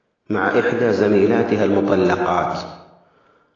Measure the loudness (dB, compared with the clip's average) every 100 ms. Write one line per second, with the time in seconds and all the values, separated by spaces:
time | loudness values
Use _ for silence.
0 | _ _ _ -2 0 0 0 0 0 2
1 | 2 2 2 2 0 0 0 0 0 0
2 | 0 0 -2 -2 -2 -6 -10 -18 -20 -20
3 | _ _ _ _ _